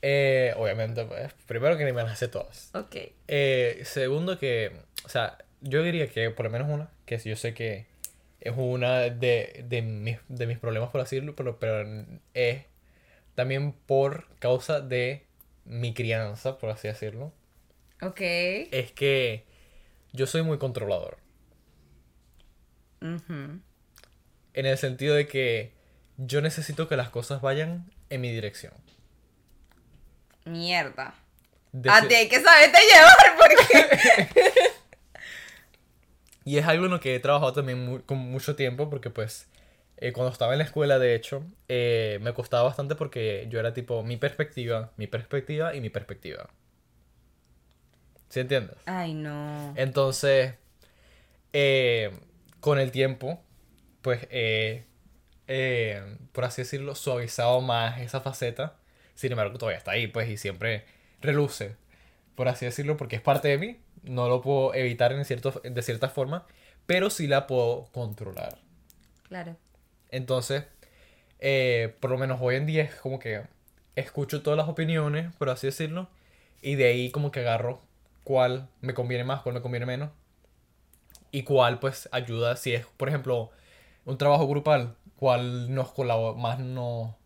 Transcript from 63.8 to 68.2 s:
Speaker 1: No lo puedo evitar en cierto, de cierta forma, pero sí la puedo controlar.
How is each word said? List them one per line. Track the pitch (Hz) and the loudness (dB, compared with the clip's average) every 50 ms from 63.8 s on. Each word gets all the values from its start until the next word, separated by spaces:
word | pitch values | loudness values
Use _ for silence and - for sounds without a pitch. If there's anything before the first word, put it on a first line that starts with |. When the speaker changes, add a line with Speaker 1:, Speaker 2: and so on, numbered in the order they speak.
| - _ _ - - | -20 _ _ -20 -16
Speaker 1:
No | - 127 123 123 120 | -10 -6 -4 0 0
lo | 123 127 120 | 0 0 0
puedo | 131 143 139 131 135 - | 0 0 0 0 0 0
evitar | 131 131 123 120 117 123 120 131 | -2 -2 -4 -2 0 0 0 0
en | 139 143 | -2 -6
cierto, | - 131 117 - 135 131 - - | -6 -6 -6 -6 -8 -8 -8 -12
de | 123 123 120 117 | -10 -8 -8 -6
cierta | - 120 110 131 135 | -6 -4 -4 -4 -6
forma, | - - 135 127 151 180 - _ _ _ _ - _ - _ | -4 -4 -6 -6 -6 -12 -12 _ _ _ _ -20 _ -20 _
pero | _ 175 185 180 202 | _ -2 0 0 -2
sí | 202 - 165 143 | -2 -4 -2 0
la | 139 135 139 | 0 0 0
puedo | - 131 127 120 117 120 127 131 - _ | 0 -2 0 0 0 -2 -4 -8 -14 _
controlar. | 127 120 110 104 - | -10 -10 -10 -10 -12